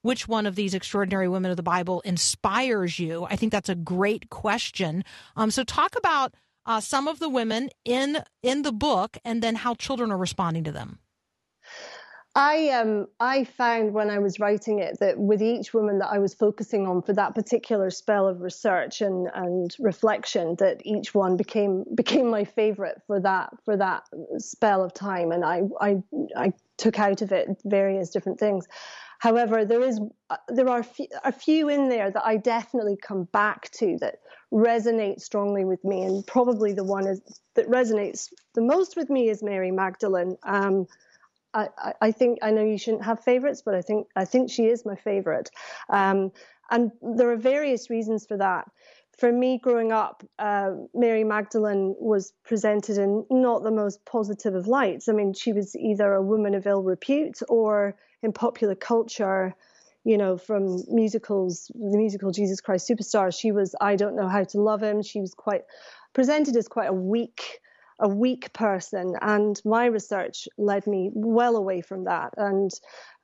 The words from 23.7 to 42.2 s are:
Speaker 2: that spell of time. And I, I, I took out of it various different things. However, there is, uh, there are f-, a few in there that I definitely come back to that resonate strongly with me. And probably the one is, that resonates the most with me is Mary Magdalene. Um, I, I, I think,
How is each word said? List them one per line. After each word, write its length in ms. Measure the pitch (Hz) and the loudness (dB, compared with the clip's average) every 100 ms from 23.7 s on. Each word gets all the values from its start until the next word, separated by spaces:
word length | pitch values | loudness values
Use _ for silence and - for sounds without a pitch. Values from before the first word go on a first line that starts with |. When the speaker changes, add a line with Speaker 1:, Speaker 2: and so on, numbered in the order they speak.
| 202 | 0
Speaker 2:
that 280 | 185 - - - - 233 | 0 -2 -8 -16 -8 -8
spell 440 | - - 214 190 | -8 0 2 2
of 120 | 180 | 0
time. 360 | - 202 185 170 | -4 -6 -2 0
And 140 | 170 | 0
I, 200 | 165 175 202 - | 0 0 -2 0
I, 240 | 202 196 - 302 - | 0 0 -2 -8 -6
I 180 | - 185 - _ - | -2 -2 -2 _ 0
took 200 | 226 214 | 0 2
out 220 | 202 196 | 0 0
of 120 | 202 | 0
it 160 | 185 - 196 196 | -2 -2 -4 0
various 420 | 196 196 196 170 | 2 2 0 -2
different 320 | 196 196 - | -4 -4 -2
things. 260 | 214 190 - - - - - - | 0 0 -6 -16 -18 -18 -20 -2
However, 480 | 233 233 226 220 208 | 2 4 4 2 2
there 160 | 233 | 2
is, 180 | 262 220 208 _ - | 2 0 -6 _ -12
uh, 60 | - - | -10 -4
there 220 | 233 254 | 0 2
are 80 | 240 | 2
f-, 320 | 233 - 269 - | -4 -8 -10 -4
a 80 | 269 | -4
few 360 | - - 311 294 | -2 2 2 4
in 220 | 285 269 | 2 2
there 200 | 233 196 | 2 0
that 140 | 202 | 0
I 140 | 220 220 | 0 2
definitely 580 | 226 226 226 247 208 196 | 2 -2 -2 -2 -2 -4
come 280 | - 196 | -4 -6
back 460 | 175 208 208 - - | -2 0 0 -2 -12
to 260 | - 208 - | -2 0 0
that 200 | - - - - - | -4 -8 -20 -20 -2
resonate 720 | 220 233 233 226 226 202 - | 4 4 4 2 0 0 -4
strongly 460 | - 208 202 202 190 | -4 -2 0 0 0
with 180 | 185 | 0
me. 200 | 190 190 | -2 -2
And 220 | 185 196 - | 0 -2 0
probably 460 | 254 240 214 208 | 2 2 2 0
the 120 | 196 | 0
one 220 | 190 196 196 | -2 -2 -2
is, 140 | 190 - - _ | -4 -8 -20 _
that 140 | - - | 0 2
resonates 640 | 247 233 214 196 - - - _ | 2 2 0 -2 -6 -14 -18 _
the 80 | 233 | 0
most 340 | 233 339 370 339 | 2 2 2 -2
with 140 | 277 | -2
me 180 | 269 226 | 2 2
is 140 | 214 | 0
Mary 300 | 208 190 185 | -4 -2 -2
Magdalene. 680 | 190 190 185 208 185 180 180 | 0 -2 -2 -2 0 -2 -6
Um, 440 | - 196 196 190 180 _ _ _ _ _ _ | -2 0 2 0 -2 _ _ _ _ _ _
I, 160 | 220 208 - | -6 -6 -6
I, 160 | - - | -8 0
I 120 | 220 | 0
think, 260 | 220 | 4